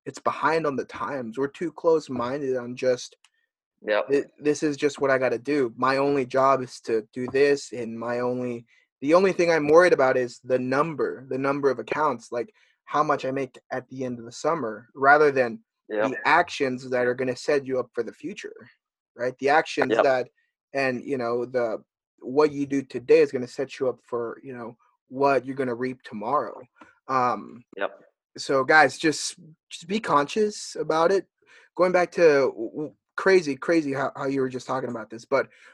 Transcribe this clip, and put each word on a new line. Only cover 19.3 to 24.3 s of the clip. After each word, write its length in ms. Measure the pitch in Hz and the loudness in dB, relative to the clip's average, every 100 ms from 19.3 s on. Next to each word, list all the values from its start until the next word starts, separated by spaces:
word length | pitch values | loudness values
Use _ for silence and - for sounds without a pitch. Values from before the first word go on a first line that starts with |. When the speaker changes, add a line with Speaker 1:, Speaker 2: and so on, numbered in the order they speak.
| 123 | -2
Speaker 1:
The 100 | 135 | 2
actions 480 | 156 156 - 131 117 | 2 2 -2 0 2
Speaker 2:
Yep. 60 | |
Speaker 1:
that, 260 | 139 127 120 _ _ _ _ | 2 0 -4 _ _ _ _
and, 300 | 139 131 123 | -4 -4 -4
you 140 | - 135 | -6 -6
know, 260 | 120 120 | -4 -4
the, 380 | 123 127 117 104 _ _ _ _ | -4 -4 -4 -6 _ _ _ _
what 320 | 104 135 151 | -2 2 2
you 140 | 143 139 | 0 -4
do 160 | 139 | -4
today 360 | 135 127 123 156 | -4 -6 4 6
is 120 | 143 | 6
gonna 160 | 127 123 | 0 -6
set 300 | - 131 - | -8 -8 -4
you 80 | 131 | -4
up 120 | 113 | -4
for, 360 | _ 117 117 | _ -8 -8